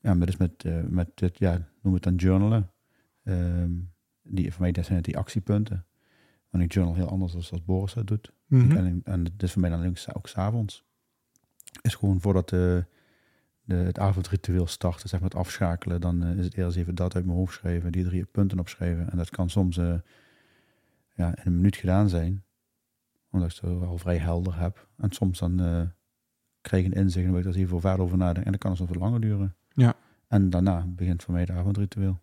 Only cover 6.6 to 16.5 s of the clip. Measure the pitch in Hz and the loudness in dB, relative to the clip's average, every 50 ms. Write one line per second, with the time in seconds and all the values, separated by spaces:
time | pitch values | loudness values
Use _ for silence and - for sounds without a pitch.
6.6 | 87 82 82 101 92 85 82 90 92 76 92 95 95 87 82 87 85 - - 90 | 0 2 2 2 2 2 0 -2 -2 -2 -2 -2 -4 -4 -4 -8 -8 -8 -8 -10
7.6 | 82 87 95 95 98 98 - 120 110 98 107 104 - - _ _ _ _ 143 131 | -4 -2 -2 0 0 -2 -4 -6 -4 -2 -4 -4 -4 -10 _ _ _ _ 4 6
8.6 | 123 127 151 - 92 90 87 87 - - 98 87 85 85 87 101 - 87 - 101 | 6 6 6 4 2 0 0 -2 -2 -2 -2 -2 -2 -2 -4 -4 -4 -2 0 2
9.6 | 90 87 82 82 85 90 90 85 - - - - - - - - 92 101 113 120 | 0 2 0 0 -2 -2 -2 -4 -8 -12 -12 -12 -12 -8 -4 -2 -2 0 0 0
10.6 | 110 98 - - _ _ _ _ _ _ _ _ _ _ _ _ _ _ _ _ | -2 -4 -6 -12 _ _ _ _ _ _ _ _ _ _ _ _ _ _ _ _
11.6 | - - _ - - 117 - - - 98 98 90 85 101 98 92 87 - - 90 | -20 -20 _ -4 -2 -2 -2 0 0 2 2 2 2 2 2 2 2 0 0 2
12.6 | 90 90 90 90 87 - _ _ _ _ _ _ _ _ _ _ _ _ _ _ | 2 4 2 2 0 -4 _ _ _ _ _ _ _ _ _ _ _ _ _ _
13.6 | _ - 95 90 87 90 90 - 98 98 95 92 87 - - 98 - - 87 92 | _ -2 -2 0 0 0 0 0 2 2 2 0 -2 -2 -2 -4 -2 0 0 2
14.6 | 90 80 - - - 90 87 - - - - 92 85 90 - - 90 - - - | 2 0 -4 -2 -2 -2 -2 -2 -8 -6 -4 -2 -2 -2 -2 -4 -6 -6 -4 -2
15.6 | 98 87 85 87 - - 87 87 85 87 87 87 85 85 85 98 90 90 | -2 -2 -2 -2 -4 -4 -4 -2 0 0 0 0 0 0 0 0 -2 -4